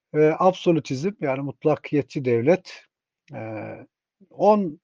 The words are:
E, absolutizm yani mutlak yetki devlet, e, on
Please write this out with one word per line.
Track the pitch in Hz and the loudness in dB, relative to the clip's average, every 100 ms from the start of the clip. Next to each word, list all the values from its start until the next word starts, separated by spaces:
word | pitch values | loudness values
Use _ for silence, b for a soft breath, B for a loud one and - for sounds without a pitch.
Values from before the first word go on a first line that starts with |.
| _ | _
E, | 151 151 156 | 2 2 4
absolutizm | 185 180 180 160 - 131 185 - | 2 2 0 0 -2 -6 -6 -6
yani | 147 131 | -4 -4
mutlak | 139 - 151 147 - | -6 -4 -2 -2 -2
yetki | 147 - 156 | -4 -4 -4
devlet, | 127 117 131 180 - - _ _ _ _ - | 0 2 2 0 -2 -20 _ _ _ _ -18
e, | - 110 107 107 104 - _ _ _ 196 | -14 -12 -12 -12 -14 -20 _ _ _ _
on | - 202 214 180 156 | 0 4 4 0 -6